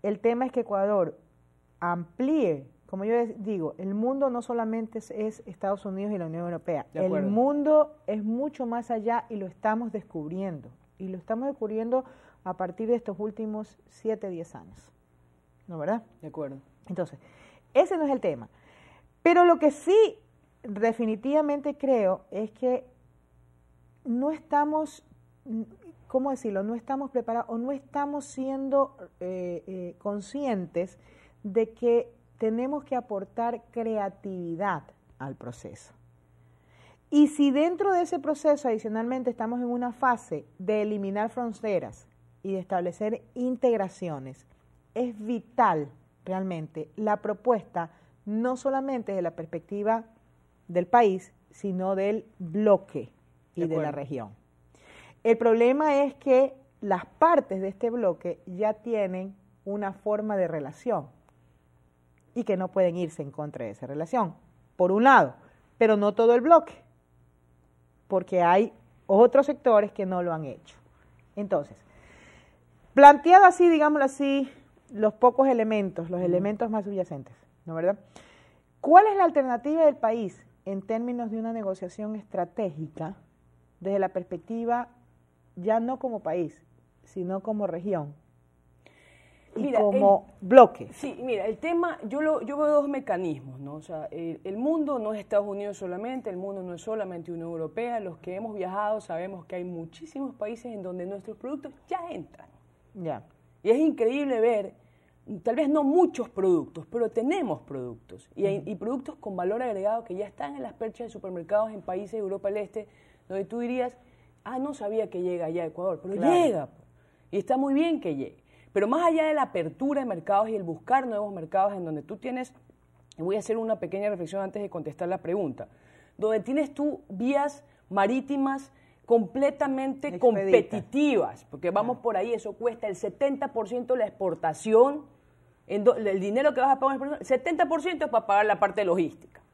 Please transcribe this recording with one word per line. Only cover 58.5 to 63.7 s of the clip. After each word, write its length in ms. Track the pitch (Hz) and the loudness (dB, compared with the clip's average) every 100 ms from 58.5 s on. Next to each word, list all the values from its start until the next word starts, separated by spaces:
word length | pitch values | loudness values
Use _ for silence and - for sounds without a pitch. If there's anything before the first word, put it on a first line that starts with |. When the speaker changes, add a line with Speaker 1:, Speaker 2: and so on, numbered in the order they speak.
| 180 214 | -4 -2
Speaker 1:
tienen 600 | 220 240 226 190 185 190 196 _ _ | -2 -4 -4 -2 -4 -10 -16 _ _
una 280 | - 202 202 | -10 -6 -6
forma 440 | 196 214 208 214 202 | -6 -4 -2 -2 -2
de 100 | 175 | -2
relación 600 | 160 135 - 254 196 139 _ _ _ _ _ _ _ _ _ _ _ _ | -2 -8 -8 -4 -4 -4 _ _ _ _ _ _ _ _ _ _ _ _
y 100 | 240 | -8
que 120 | 233 190 | -4 -2
no 120 | 185 | -2
pueden 280 | 196 185 170 | 0 0 0
irse 260 | 170 - | -6 -6
en 100 | 143 | -12
contra 320 | 135 151 127 | -10 -12 -10
de 80 | 117 | -12